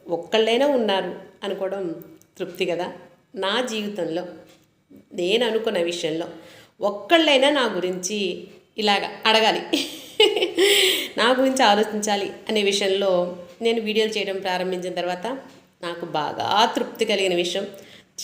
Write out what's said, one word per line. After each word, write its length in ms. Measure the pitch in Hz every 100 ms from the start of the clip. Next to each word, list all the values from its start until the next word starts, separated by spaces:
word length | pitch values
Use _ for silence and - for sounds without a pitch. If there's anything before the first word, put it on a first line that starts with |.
| -
ఒక్కళ్ళైనా 580 | 170 - 220 220 233 285
ఉన్నారు 540 | 262 214 190 180 180 - -
అనుకోవడం 600 | 202 190 190 196 180 156 - - _ -
తృప్తి 280 | 185 - 175
కదా. 260 | 170 180 - - _ _
నా 320 | - 190 220 247
జీవితంలో 560 | 220 208 202 160 165 - - - - _ _ _ - _
నేను 340 | - 175 226 240
అనుకున్న 320 | 220 220 196
విషయంలో 500 | 170 175 160 160 165 - - - - _
ఒక్కళ్ళైనా 680 | 202 208 - 339 311 269 277
నా 160 | 294 233
గురించి 720 | 180 180 180 - 208 190 180 - - _ -
ఇలాగ 260 | 208 196 - - 220
అడగాలి, 340 | 220 220 175
<laughs> 280 | - - - - - - 427 - - - 392 403 381 370 - -
నా 120 | 220
గురించి 300 | 254 269 262
ఆలోచించాలి 680 | 233 202 214 214 208 202 196 - -
అనే 140 | 214
విషయంలో 760 | 202 202 196 190 196 180 180 - - -
నేను 180 | 233 226
వీడియోలు 300 | 208 214 220
చేయడం 300 | 214 196 190
ప్రారంభించిన 540 | 190 180 185 180 175
తర్వాత 320 | 175 175 180 220 269 - - _ _
నాకు 240 | 170 170 170
బాగా 640 | 156 147 - 113 196 233 -
తృప్తి 280 | - -
కలిగిన 300 | 220 202 190
విషయం, 320 | 175 175 196 208 - - - _ -